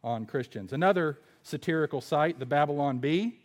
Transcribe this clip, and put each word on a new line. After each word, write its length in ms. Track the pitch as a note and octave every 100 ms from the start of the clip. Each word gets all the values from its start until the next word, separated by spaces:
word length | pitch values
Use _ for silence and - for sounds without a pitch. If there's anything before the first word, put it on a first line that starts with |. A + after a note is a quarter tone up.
on 240 | A#2 A#2 A2
Christians. 460 | C#3 B2 A2+ F#2+
Another 480 | C3+ F#3 F#3 D#3 C#3 _ _
satirical 560 | - D3 - D#3+ D3+ C#3
site, 400 | - D3+ D#3 D#3+
the 60 | B2+
Babylon 540 | D3 D3 C#3+ C#3+ B2+
Bee. 380 | C#3 E3+ A3+ A3+